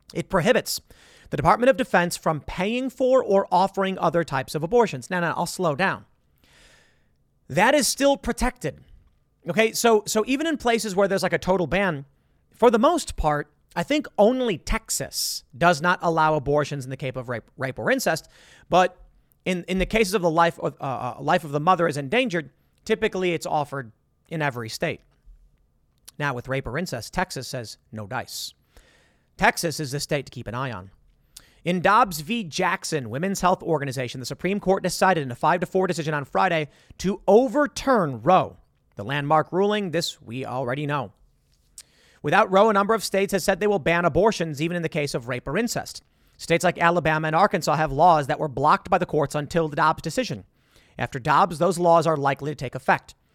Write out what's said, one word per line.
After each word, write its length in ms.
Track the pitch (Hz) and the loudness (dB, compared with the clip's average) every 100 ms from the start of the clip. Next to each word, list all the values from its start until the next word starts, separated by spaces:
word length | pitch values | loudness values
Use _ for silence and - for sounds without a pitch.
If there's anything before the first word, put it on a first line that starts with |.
| - | -10
It 160 | - - | -8 -2
prohibits 540 | 185 170 226 - - - - - _ - | 0 4 2 0 -8 -10 -20 -20 _ -8
the 80 | 143 | 0
Department 320 | 143 214 247 | 2 4 4
of 80 | 269 | 2
Defense 400 | - 185 175 - | 2 2 2 -2
from 240 | 175 151 | -4 -4
paying 480 | - - 196 247 262 | -6 -6 -4 -4 -6
for 340 | - 254 262 | -2 2 2
or 240 | - 196 - | 4 2 2
offering 480 | 180 190 - 190 185 | 2 2 0 -2 0
other 260 | 175 170 | 0 0
types 300 | 160 135 - | -2 -4 -4
of 80 | 156 | -6
abortions. 460 | 165 240 214 135 - | 0 2 2 -2 -6
Now, 120 | 180 | -4
now, 120 | 170 | -2
I'll 120 | - 170 | -2 -4
slow 280 | - 175 | -2 -2
down. 300 | 139 185 104 - _ _ _ _ _ _ _ _ _ _ _ _ _ - | 0 -2 -2 -10 _ _ _ _ _ _ _ _ _ _ _ _ _ -4
That 260 | 147 226 | 2 4
is 140 | 294 226 | 4 2
still 300 | - 277 277 | 2 2 2
protected. 600 | 240 - 247 - 147 143 - - _ _ _ _ 175 | -2 -2 -4 -4 -8 -10 -18 -20 _ _ _ _ -4
Okay, 240 | 180 226 | 0 0
so, 300 | - 233 214 208 | 2 2 2 2
so 160 | 220 220 | -2 -2
even 200 | 269 320 | -2 -2
in 120 | 302 | -2
places 360 | 240 233 214 | 0 0 -2
where 140 | 185 196 | 0 0
there's, 140 | 196 | 0
like, 100 | 180 | 0
a 60 | 165 | -2
total 280 | 175 185 151 | 0 0 0
ban, 380 | 185 196 143 139 _ _ _ _ | 0 0 -2 -10 _ _ _ _
for 180 | _ 240 | _ 4
the 80 | 220 | 6
most 380 | 285 339 - - | 4 2 -2 -4
part, 340 | 156 147 - _ _ | -2 -2 -6 _ _
I 80 | 170 | -6
think 240 | 170 294 - - | -2 -2 -2 2
only 400 | 208 254 240 165 | 4 4 -2 -4
Texas 840 | - 220 - - 127 - - - - 120 | -2 -4 -4 -8 -6 -6 -6 -8 -12 0
does 240 | 170 156 | 2 2
not 180 | 175 185 | 0 0
allow 320 | 170 160 156 | 0 2 2
abortions 500 | 151 139 147 147 143 | 2 0 0 0 -6
in 60 | 127 | -10
the 60 | 131 | -8
case 200 | 135 123 | -8 -8
of 140 | 120 | -8
rape, 200 | 117 - - | -10 -10 -8
rape 220 | 131 123 | -8 -4
or 120 | 135 | -2
incest. 380 | 262 180 160 - _ - - _ | 0 0 -4 -6 _ -20 -20 _
But 320 | 170 185 - - _ _ _ | 4 4 0 -20 _ _ _
in, 200 | 165 185 | -6 -6
in 140 | - 190 | -4 -2
the 80 | 180 | 0
cases 280 | 214 190 | 2 2
of 80 | 202 | 2
the 80 | 170 | 2
life 280 | 160 170 - | 2 2 0
of, 160 | 165 139 | -6 -6
uh, 40 | |
uh, 320 | 139 123 123 117 | -6 -6 -6 -6
life 240 | 147 180 | 0 0
of 80 | 160 | 0
the 80 | 147 | -2
mother 260 | 160 180 165 | 2 2 2
is 120 | 143 | -2
endangered, 500 | 139 233 254 165 139 _ _ _ - | -2 -2 0 -4 -6 _ _ _ -4
typically 460 | 220 214 190 185 | -2 -2 -2 -2
it's 120 | 165 | -2
offered 480 | - 151 143 139 113 _ _ _ _ | -4 -4 -4 -8 -12 _ _ _ _
in 100 | - | -4
every 300 | 147 120 113 | -4 -4 -10
state. 300 | - 160 104 _ _ - - _ _ _ _ _ _ - - | -6 -6 -6 _ _ -20 -20 _ _ _ _ _ _ -20 -8
Now, 140 | 147 | -6
with 160 | 123 123 | -6 -6
rape 180 | 135 127 | -6 -6
or 120 | 135 | -8
incest, 340 | 180 120 - | -8 -10 -8
Texas 340 | - 185 139 120 | -6 -6 -6 -10
says, 300 | 131 110 - _ | -10 -12 -16 _
"No 140 | 107 98 | -14 -10
dice." 480 | 123 - - - - _ _ _ _ _ _ _ - | -10 -10 -12 -14 -16 _ _ _ _ _ _ _ 0
Texas 440 | 208 - 165 143 | 0 2 -4 -6
is 100 | 139 | -8
the 100 | 143 | -8
state 240 | - 147 | -4 -4
to 60 | - | -6
keep 160 | 123 110 | -12 -10
an 80 | |
eye 180 | 120 135 | -8 -8
on. 180 | 101 92 _ _ _ _ - - _ | -10 -14 _ _ _ _ -20 -20 _
In 180 | 165 180 | -4 0
Dobbs 400 | 180 214 240 156 | 4 4 4 -2
v. 240 | 151 233 | -6 -6
Jackson, 640 | 170 - 180 190 - 151 113 | -4 -2 -2 -2 -4 -6 -4
Women's 320 | 127 190 190 | -4 -4 0
Health 200 | 185 185 | 0 0
Organization, 580 | - 151 139 127 123 135 | 0 -2 -2 -6 -6 -8
the 60 | 120 | -10
Supreme 340 | 139 180 202 | -6 -4 -2
Court 220 | 185 190 | 0 0
decided 400 | 180 - 190 175 | 0 0 2 2
in 80 | 135 | -2
a 40 | |
five 260 | 117 156 175 | -2 0 0
to 60 | 170 | 0
four 200 | 190 185 | 0 0
decision 280 | 165 151 | -2 -4
on 100 | 147 | -6
Friday 440 | 135 190 190 165 147 _ _ - | -4 0 2 0 -4 _ _ -6
to 220 | 185 202 - | -4 -2 4
overturn 960 | 208 262 269 294 - 269 233 156 117 | 6 6 2 0 0 2 2 2 0
Roe, 340 | 123 185 104 - _ _ _ - | 4 4 2 -6 _ _ _ -12
the 80 | |
landmark 480 | 104 143 143 156 151 | -6 -4 2 2 2
ruling. 380 | 175 202 208 190 | 0 0 0 -2
This 320 | 160 - - | -4 -4 -8
we 240 | - 127 113 | -12 -10 -6
already 400 | 123 123 139 147 | -6 -4 -4 -4
know. 260 | 147 104 - _ _ _ _ _ - - _ _ _ | -4 -6 -14 _ _ _ _ _ -20 -20 _ _ _
Without 280 | 151 180 214 | 0 2 4
Roe, 200 | 190 220 | 4 6
a 20 | |
number 220 | 202 202 | 4 2
of 100 | 226 | 0
states 280 | - 190 196 | 0 -2 0
have 100 | 190 | 0
said 180 | 202 190 | 0 0
they 60 | 208 | 0
will 120 | 202 | 0
ban 280 | 151 170 175 | 0 2 2
abortions, 560 | 147 220 - 165 135 | 4 2 2 -4 -4
even 140 | 165 175 | -4 -2
in 60 | |
the 60 | 160 | -4
case 240 | 156 143 | -4 -4
of 160 | 151 117 | -6 -6
rape 180 | 123 - | -8 -4
or 120 | 170 | -4
incest. 440 | 240 - - - - _ _ _ | -2 -4 -8 -14 -20 _ _ _
States 280 | - 165 | -2 2
like 140 | 180 - | 2 2
Alabama 500 | 170 175 156 156 156 | 2 4 2 0 0
and 80 | 160 | 2
Arkansas 400 | 202 185 160 147 | 2 2 0 0
have 160 | 156 | 0
laws 340 | 135 175 156 139 | 4 6 6 2
that 140 | 147 | -4
were 80 | 156 | -4
blocked 420 | 127 147 190 - | 0 2 2 2
by 80 | 190 | 0
the 80 | 175 | 0
courts 280 | 151 143 | 0 -2
until 340 | 151 143 170 156 | -2 -2 -2 -2
the 80 | 147 | 2
Dobbs 260 | 156 160 | 2 2
decision. 420 | 165 254 233 113 - _ _ _ _ - | -2 -4 -4 -8 -12 _ _ _ _ -8
After 200 | 120 135 | -8 -4
Dobbs, 400 | 147 143 190 156 | 2 4 4 2
those 200 | 175 170 | 0 2
laws 280 | 175 170 165 | 4 4 4
are 100 | 151 | 0
likely 340 | 139 139 143 | 0 -2 -6
to 60 | 143 | -8
take 180 | 127 | -10
effect. 400 | 139 - 170 - - _ | -4 0 0 -2 -20 _